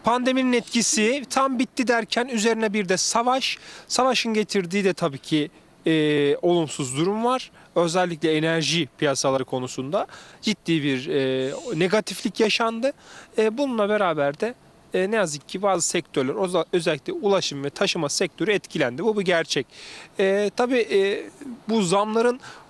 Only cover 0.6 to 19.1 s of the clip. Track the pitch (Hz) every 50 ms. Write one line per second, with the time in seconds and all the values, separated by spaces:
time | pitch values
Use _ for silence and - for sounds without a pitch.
0.6 | - - - 233 202 - - 220 214 226 269 285 233 - - 269 269 269 262 226
1.6 | 254 - _ - 240 214 240 233 214 - - 233 247 277 247 214 202 233 226 226
2.6 | 226 214 196 214 196 175 190 175 - - - 233 233 247 262 269 - - - -
3.6 | - - - - - - - - 254 262 240 - - 233 220 214 208 - - 202
4.6 | 180 165 180 208 190 190 175 - 170 156 135 131 - - 156 151 147 165 - -
5.6 | - - - - - 165 160 156 151 151 147 147 143 143 143 - - 175 175 175
6.6 | 160 131 - - 143 123 131 143 170 190 208 220 233 247 262 254 - - - -
7.6 | - - - 165 175 165 160 185 180 175 170 151 170 160 156 156 160 165 165 165
8.6 | 151 135 156 170 151 127 - - 156 143 135 - - 139 135 131 127 - 135 127
9.6 | 127 127 - - 127 139 175 220 381 - - - - - - - - 214 202 -
10.6 | - 175 165 156 139 143 135 127 135 165 151 139 135 131 131 131 131 135 156 -
11.6 | - 254 190 156 180 185 196 214 - - 190 - - 214 - - 220 214 - -
12.6 | 233 226 226 226 240 277 - - - - - - - - - 226 220 220 214 262
13.6 | 285 269 240 220 202 202 214 208 196 175 156 151 143 143 143 - 208 233 254 -
14.6 | - - - - - - - 180 185 202 226 220 190 156 147 143 - - - 185
15.6 | 208 196 185 170 151 - - 175 156 - - 147 131 135 170 214 190 180 185 170
16.6 | 160 - - 175 160 175 156 139 - - - 339 247 202 196 180 - - 143 139
17.6 | 139 143 - - 196 - - 180 151 139 - - 196 160 - - 165 220 208 180
18.6 | - - - 160 143 120 120 139 196 226